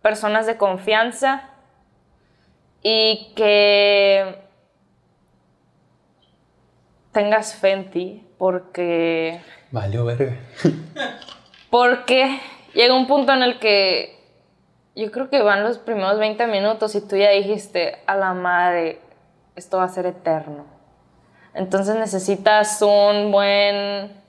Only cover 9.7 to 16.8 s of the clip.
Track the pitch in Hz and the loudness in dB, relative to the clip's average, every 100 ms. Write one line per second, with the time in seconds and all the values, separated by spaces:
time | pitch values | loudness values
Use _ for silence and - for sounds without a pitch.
9.7 | 120 98 117 117 120 135 123 - - 165 | -6 -4 -4 -4 -2 -4 -6 -14 -4 -2
10.7 | 160 - - 185 - - - _ _ _ | -2 -14 -10 -12 -12 -20 -20 _ _ _
11.7 | 240 247 254 247 262 269 269 - - - | 2 4 2 0 2 2 -2 -12 -20 -6
12.7 | - 240 262 254 285 254 262 247 247 220 | 2 4 4 2 2 2 2 0 0 0
13.7 | 202 190 151 - - _ _ _ _ _ | 2 2 -2 -6 -18 _ _ _ _ _
14.7 | _ _ - 214 240 262 277 208 196 214 | _ _ -10 -10 -8 -4 0 2 2 0
15.7 | 233 - 214 190 208 214 214 233 202 202 | -4 -6 -4 -2 0 -2 -2 -2 0 -2
16.7 | 214 | -2